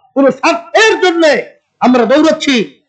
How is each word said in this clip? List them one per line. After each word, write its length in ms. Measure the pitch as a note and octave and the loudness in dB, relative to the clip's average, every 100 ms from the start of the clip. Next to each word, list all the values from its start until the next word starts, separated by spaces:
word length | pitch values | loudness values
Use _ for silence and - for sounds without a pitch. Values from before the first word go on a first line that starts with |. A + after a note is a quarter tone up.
| _ | _
কোন 160 | C4 C4+ | -2 0
স্বার্থের 680 | - D4 E4+ - - A4 E4+ | 0 -4 -4 -4 0 0 0
জন্য 260 | F#4 E4+ D#4 A3+ - _ _ - | -2 0 0 0 -4 _ _ -4
আমরা 260 | A3+ B3 A3 | 0 0 2
দৌড়াচ্ছি 760 | C#4+ D#4 D4+ D4 B3 E3+ - | 2 2 0 -2 -4 -4 -10